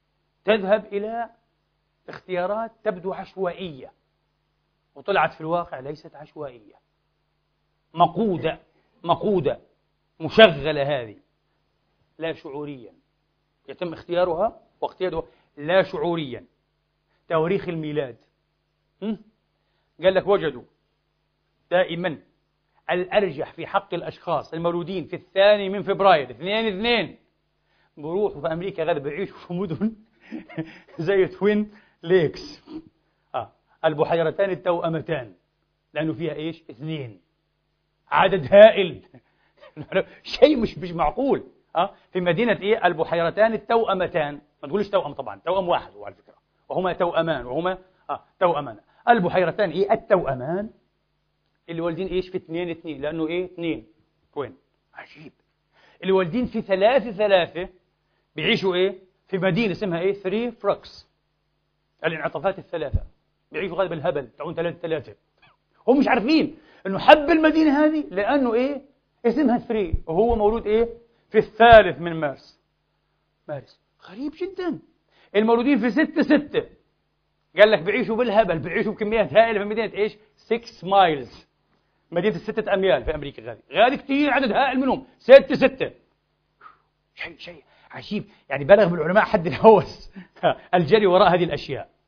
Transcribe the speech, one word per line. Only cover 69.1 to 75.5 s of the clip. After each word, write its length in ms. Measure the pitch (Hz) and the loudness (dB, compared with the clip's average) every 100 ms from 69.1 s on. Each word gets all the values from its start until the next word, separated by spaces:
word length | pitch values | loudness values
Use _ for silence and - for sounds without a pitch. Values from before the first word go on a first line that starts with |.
| _ 240 | _ -2
اسمها 320 | 254 269 240 | 0 0 0
ثري، 360 | - 220 175 - - | -2 -4 -2 -4 -4
وهو 280 | 160 233 233 | 0 0 2
مولود 320 | 208 226 208 | 0 0 0
إيه؟ 220 | 220 233 - _ _ _ | 0 -2 -6 _ _ _
في 80 | 214 | 0
الثالث 640 | 214 - 226 214 180 127 | 0 6 10 10 8 0
من 120 | 170 | -6
مارس، 480 | 160 147 131 _ _ _ _ _ _ _ _ _ _ - | -4 -6 -6 _ _ _ _ _ _ _ _ _ _ -14
مارس. 320 | 143 - _ _ _ - | -14 -16 _ _ _ -20
غريب 220 | 196 302 - | -14 -12 -10
جدا. 380 | 370 370 359 196 - _ _ _ _ 202 | -10 -8 -8 -8 -12 _ _ _ _ 0
المولودين 420 | 220 | 2